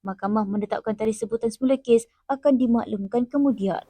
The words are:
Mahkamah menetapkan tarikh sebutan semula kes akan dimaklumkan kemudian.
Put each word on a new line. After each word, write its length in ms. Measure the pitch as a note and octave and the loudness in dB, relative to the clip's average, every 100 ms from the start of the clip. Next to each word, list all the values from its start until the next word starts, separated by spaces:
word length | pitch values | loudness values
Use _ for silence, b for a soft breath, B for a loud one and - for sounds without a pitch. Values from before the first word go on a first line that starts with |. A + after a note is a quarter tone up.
Mahkamah 440 | G3 F#3+ G3 G#3+ G#3 | -10 -8 -2 -2 0
menetapkan 480 | G#3 G3+ - - | -4 -4 -4 -4
tarikh 240 | G#3+ A3 G#3+ | -2 -2 -2
sebutan 320 | G#3+ A3+ A#3 | -4 -2 -4
semula 280 | - B3+ C4+ | -2 0 0
kes 280 | B3+ A#3 - _ _ | 4 4 2 _ _
akan 320 | C#4 D4 B3+ | -2 2 2
dimaklumkan 720 | B3 A#3 - G#3 G3 A#3+ B3 | 2 0 0 -6 -4 -2 -2
kemudian. 520 | C#4+ C#4 A3 F#3+ E3+ | 0 2 2 -2 -4